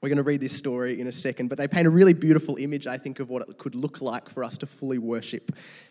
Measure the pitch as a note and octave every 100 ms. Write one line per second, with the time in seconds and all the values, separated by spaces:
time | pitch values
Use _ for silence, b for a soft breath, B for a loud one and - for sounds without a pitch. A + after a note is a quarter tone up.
0 | C#3+ C#3+ C#3 C#3+ C3 - C#3+ B2 B2 B2
1 | B2 A#2 C3+ B2+ B2 C3+ C#3 F3 E3 E3
2 | F#3+ E3+ D#3 D#3 D3+ C#3 C#3 D3 C#3 B2+
3 | C#3+ C3+ B2+ B2+ - A#2+ D3 A#2+ D3 D3
4 | C3 A#2 - - A#2+ - C#3+ - C#3 B2+
5 | A2+ A#2 A2 A2+ - - B B B